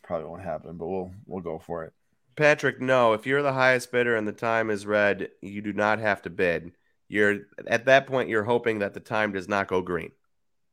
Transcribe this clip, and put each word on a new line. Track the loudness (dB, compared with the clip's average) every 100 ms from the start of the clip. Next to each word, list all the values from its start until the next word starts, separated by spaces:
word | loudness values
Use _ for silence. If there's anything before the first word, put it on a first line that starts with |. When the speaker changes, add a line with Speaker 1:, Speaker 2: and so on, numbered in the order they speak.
Speaker 1:
probably | -8 -6 -6
won't | -10
happen, | -8 -8 -10 -10
but | -6
we'll, | -6 -6 -12 -12
we'll | -10
go | -8 -10
for | -8 -10
it. | -10 -16 _ _ _
Speaker 2:
Patrick, | 2 4 4 0 -2
no. | 2 4 4
If | 2 0
you're | 0
the | 0
highest | 2 4 2 0
bidder | 0 0 0
and | -2
the |
time | -4 -2 0 0
is | -4 0
red, | 2 2 0 -6 -10
you | -12 -8
do | -6
not | 0 0 2
have | 0 -2
to | -4
bid. | 0 0 0 -6 -18 _ _ -4
You're, | 2 2 2 -6 -16 -2
at | 0
that | 6 4 4
point, | -2 0
you're | 0
hoping | 2 2 2 0
that | -4
the | -6
time | -4 -2 0
does | -2 -2
not | -2 0
go | -2
green. | 0 -4 -6 -14 _ _ _ _ _